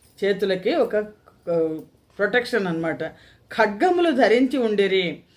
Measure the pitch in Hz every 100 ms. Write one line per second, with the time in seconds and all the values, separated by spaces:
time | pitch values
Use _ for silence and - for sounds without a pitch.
0 | _ - 196 196 202 180 202 320 233 214
1 | 214 - _ _ 175 170 160 156 - _
2 | _ - 196 247 240 226 185 165 165 143
3 | 160 - - _ - - 214 202 359 359
4 | 339 254 208 233 262 277 226 202 196 190
5 | 175 147 -